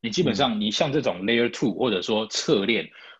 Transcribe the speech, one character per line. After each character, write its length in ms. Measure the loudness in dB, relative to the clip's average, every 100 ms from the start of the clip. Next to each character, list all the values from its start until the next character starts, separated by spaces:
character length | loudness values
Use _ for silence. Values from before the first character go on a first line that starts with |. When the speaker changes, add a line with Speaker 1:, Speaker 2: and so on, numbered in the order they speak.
Speaker 1:
你 80 | -4
基 140 | 0
本 100 | 0
上， 240 | 2 0 0
Speaker 2:
嗯。 40 |
Speaker 1:
你 100 | -2
像 200 | 0 0
这 100 | 2
种 220 | 0 -2
Layer 280 | 0 2 2
two， 220 | 0 -2
或 160 | 0 0
者 120 | 0
说 240 | 0 -2 0
侧 360 | -4 2 2 4
链， 240 | 0 -2 -14 -20